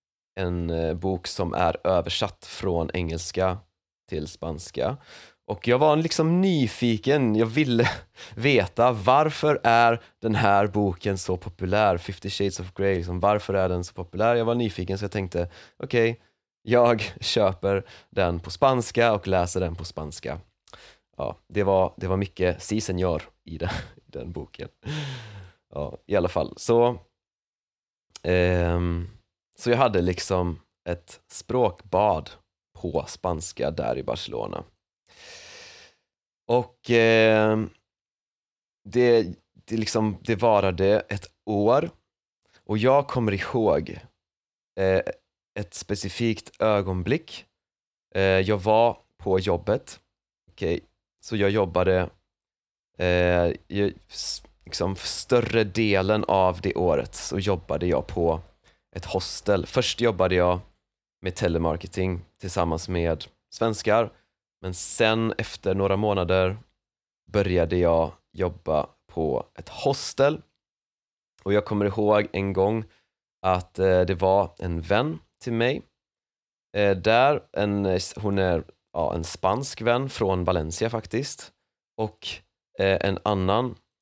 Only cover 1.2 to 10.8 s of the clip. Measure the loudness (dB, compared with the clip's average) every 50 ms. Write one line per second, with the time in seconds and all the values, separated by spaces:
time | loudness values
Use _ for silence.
1.2 | -4 -6 -4 -4 -4 -2 -2 0 0 0 0 0 0 0 0 0 0 -2 -4 -4
2.2 | -4 -4 -6 -8 -18 -16 -12 -6 -4 -2 -2 -2 -2 -2 -4 -4 -4 -4 -6 -6
3.2 | -8 -6 -2 -2 0 0 -2 -4 -10 _ _ _ _ _ _ _ _ -10 -8 -8
4.2 | -8 -8 -10 -10 -10 -10 -10 -10 -12 -10 -6 -4 -2 -2 -4 -6 -12 -20 -20 -20
5.2 | -20 -20 _ _ _ -10 -10 -4 0 2 2 4 4 4 4 2 0 -2 0 0
6.2 | 0 2 2 2 2 2 2 2 0 0 -2 0 0 0 0 0 0 0 0 2
7.2 | 2 2 2 2 2 2 2 0 0 2 2 2 2 2 0 -6 -12 _ _ -20
8.2 | -20 -16 -8 -2 0 2 4 2 2 0 2 2 2 2 2 2 2 4 4 4
9.2 | 4 2 0 -2 0 0 0 2 4 4 6 6 6 4 4 0 -4 -12 _ _
10.2 | -4 -2 0 2 4 4 4 4 4 2 0 0